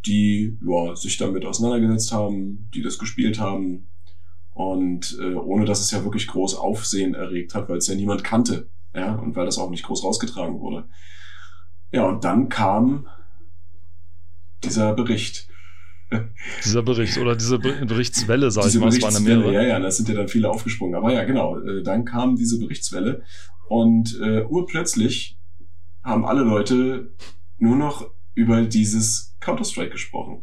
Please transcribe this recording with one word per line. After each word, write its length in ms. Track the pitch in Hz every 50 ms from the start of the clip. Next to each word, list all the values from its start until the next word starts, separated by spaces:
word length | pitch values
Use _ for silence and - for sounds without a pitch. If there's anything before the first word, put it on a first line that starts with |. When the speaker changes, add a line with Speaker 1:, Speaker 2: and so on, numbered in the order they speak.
| -
Speaker 1:
die, 520 | 104 101 104 104 104 104 104 107 110 107 - -
ja, 300 | 90 87 85 85 87 87
sich 220 | - - - -
damit 280 | - 113 101 95 92 -
auseinandergesetzt 680 | - 98 113 113 120 123 117 113 110 113 110 107 - 117
haben, 560 | 107 104 104 101 98 98 98 101 101 104 - -
die 80 | - 113
das 140 | - - -
gespielt 400 | 113 113 - 127 120 110 110 113
haben. 480 | 104 95 95 95 95 92 90 90 - - - - - - - - - - - - - - -
Und, 640 | - 92 95 92 92 92 90 90 85 82 - - 90
äh, 120 | 90 92 90
ohne 280 | 87 - 87 98 107 107
dass 140 | 110 101 -
es 100 | - -
ja 120 | 107 104 101
wirklich 240 | 107 110 107 -
groß 280 | - - 92 95 95 -
Aufsehen 600 | - 98 98 107 107 - - 101 98 95 92 -
erregt 400 | - 95 92 92 87 87 - -
hat, 140 | 101 - -
weil 80 | 87
es 100 | 87 -
ja 80 | - 98
niemand 280 | 98 101 101 101 95 -
kannte, 420 | - 113 117 123 - - 82 - - - - - - -
ja, 220 | 90 92 107 110
und 200 | 113 - - -
weil 80 | 90 90
das 120 | - -
auch 120 | - 90 87
nicht 140 | 87 85 -
groß 180 | - 95 - -
rausgetragen 560 | 95 - - - 113 - 95 90 - - -
wurde. 240 | - - 220 - - - - - - - - - - - - - - - - - - - - - - - -
Ja, 120 | 123 107
und 180 | 92 98 107 -
dann 240 | 87 92 117 - -
kam 580 | - - 107 95 101 110 120 131 143 147 - - - - - - - - - - - - - - - - - - - - - - - - - - - - - - - - -
dieser 300 | - 104 110 107 104 107
Bericht. 540 | 117 117 117 110 107 - - - - - - - - - - - - - - - - - -
<laughs> 60 | 117 110 110 - - - - - - - -
Speaker 2:
Dieser 160 | 104 107 120
Bericht 380 | 113 123 123 113 113 95 - -
oder 160 | 123 120 117
diese 240 | 113 113 117 127 120
Ber-, 260 | 120 131 143 139 143
Berichtswelle, 640 | 107 113 117 123 117 - - 110 104 117 135 143 123
sag 140 | 98 107 101
Speaker 1:
Diese 160 | 104 104 113
Speaker 2:
ich 40 | 110
mal, 40 | 113
es 100 | 117 123
waren 140 | 113 107 107
ja 60 | 104
Speaker 1:
Berichtswelle, 200 | 104 110 117 113 104 104
Speaker 2:
mehrere. 20 | 98
Speaker 1:
ja, 80 | 104 120 123 -
ja, 40 | -
da 120 | 92 95
sind 180 | 95 - 113 113
ja 60 | 107
dann 120 | 104 98
viele 220 | 95 - 117 107 -
aufgesprungen. 460 | - - - 113 107 104 98 90 87
Aber 180 | 87 107 117 127
ja, 100 | 117 113
genau, 360 | 117 135 120 92 - - 107
äh, 240 | 101 101 98 95 87
dann 200 | 92 95 113 120
kam 320 | 117 120 120 127 127 127
diese 220 | 113 120 113 117 110
Berichtswelle 600 | 104 - - - - - - 92 98 117 143 - - - - - - - - - -
und, 520 | - 110 117 113 117 113 113 110 110 - -
äh, 220 | 104 110 110 107 107
urplötzlich 920 | - 151 180 175 - - 160 170 - - - 214 262 - - - - - - - - - - - - - - - - - - -
haben 220 | 127 113 110 -
alle 160 | - 110 139
Leute 680 | 131 113 107 104 101 - 127 123 127 131 131 120 - - - - - - - - - - - -
nur 160 | 117 113 123
noch 340 | 139 151 151 - - - - - - - - -
über 300 | 120 117 113 117 117 117
dieses 720 | 110 110 110 107 104 107 110 110 - - - - - - -
Counter-Strike 520 | - - - 233 233 - - - - -
gesprochen. 500 | - - - - - - - - - -